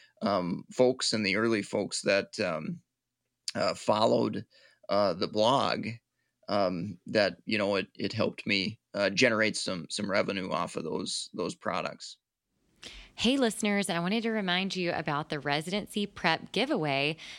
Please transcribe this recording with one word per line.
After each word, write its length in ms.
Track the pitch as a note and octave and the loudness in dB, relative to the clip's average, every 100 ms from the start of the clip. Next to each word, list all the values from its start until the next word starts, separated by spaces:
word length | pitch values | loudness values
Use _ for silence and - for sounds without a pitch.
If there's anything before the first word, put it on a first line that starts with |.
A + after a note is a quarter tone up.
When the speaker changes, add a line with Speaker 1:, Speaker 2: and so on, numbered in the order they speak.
| - _ | -20 _
Speaker 1:
um, 420 | A2 G2 F2 - - | 0 0 0 -4 -4
folks 420 | - B2+ B2+ - | 4 4 4 0
and 120 | A2+ | 0
the 120 | G2 G2+ | 0 2
early 260 | A2+ A2 | 2 0
folks 400 | F#2+ G#2+ F#2+ - | 0 -2 -2 -2
that, 360 | - G2 F#2+ - | 2 2 0 -4
um, 380 | F#2 D#2 D#2 E3+ - _ _ _ _ _ - | -2 -2 -6 -10 -14 _ _ _ _ _ -8
uh, 200 | - G2 | -2 -2
followed, 680 | E2+ - G#2+ A#2 A#2+ A2+ G#2+ - _ - _ - | 0 2 4 4 4 2 -2 -8 _ -20 _ -2
uh, 260 | G2+ G2+ | 2 2
the 140 | E2+ G2+ | 2 -2
blog, 580 | G#2+ A2 C3+ G#2 A#1+ A2 A#2 _ _ _ _ - | 2 4 4 2 0 -4 -8 _ _ _ _ -2
um, 500 | G2+ F#2 F2+ G2+ F2 - | 2 2 0 -4 -8 -2
that, 320 | G#2+ F#2+ - - | 2 2 0 -4
you 120 | G#2+ | 0
know, 180 | G2+ G2 | 2 0
it, 120 | G2+ - | -2 -4
it 140 | G2+ | -4
helped 340 | A2 G#2 - - | 0 -2 -2 -2
me, 320 | G2+ F#2 A2+ _ | 0 0 -6 _
uh, 140 | G2+ G2 | -2 0
generate 460 | G2 B2+ A2 G#2+ - | 4 4 4 0 0
some, 300 | - F#2 D#2 | -4 -6 -6
some 220 | - G2+ | -6 -2
revenue 400 | G2+ - G2 F#2 | 0 0 -2 -4
off 260 | D#2 E2+ - | -4 -4 -6
of 80 | |
those, 460 | D#2+ - - - - | -4 -4 -4 -6 -8
those 220 | - E2+ | -6 -6
products. 600 | - - F2 C#2+ - - - _ _ _ _ _ _ - - - | -4 -4 -4 -4 -8 -14 -18 _ _ _ _ _ _ -18 -18 -18
Speaker 2:
Hey, 220 | - A3 C#4 | -2 2 4
listeners, 540 | A#3 - G#3 G3+ G3+ | 2 0 0 0 0
I 80 | E3+ | -2
wanted 240 | F3 A3+ | 0 0
to 80 | A3+ | 0
remind 460 | A3 F#3 F3+ F#3+ F#3 | -2 0 0 0 -2
you 160 | F3 | -2
about 360 | D#3+ E3 D3 D#3 | -2 -2 -2 -2
the 120 | D3 | -4
residency 680 | C#3+ C#3+ D#3+ G3+ - G#3 G3+ | 0 0 0 -4 -4 -4 -4
prep 460 | - F3 D#3+ - | -2 0 0 -2
giveaway 640 | - C4+ B3 D3+ C3+ C#3+ D#3+ - | -2 0 0 0 0 0 -2 -10